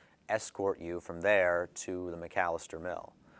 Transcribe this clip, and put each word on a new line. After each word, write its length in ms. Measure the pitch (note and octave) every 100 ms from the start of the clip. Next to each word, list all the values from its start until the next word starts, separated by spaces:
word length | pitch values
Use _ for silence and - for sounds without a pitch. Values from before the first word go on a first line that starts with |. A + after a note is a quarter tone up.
| _ _ -
escort 520 | A2 - - G2 -
you 180 | E2+ F2
from 200 | - E2+
there 480 | G2 G#2 F2+ F2 F2
to 360 | - - F2+ F2+
the 60 | E2+
McAllister 640 | E2+ G2 F2 E2+ - D#2+
Mill. 320 | F2 E2 - - -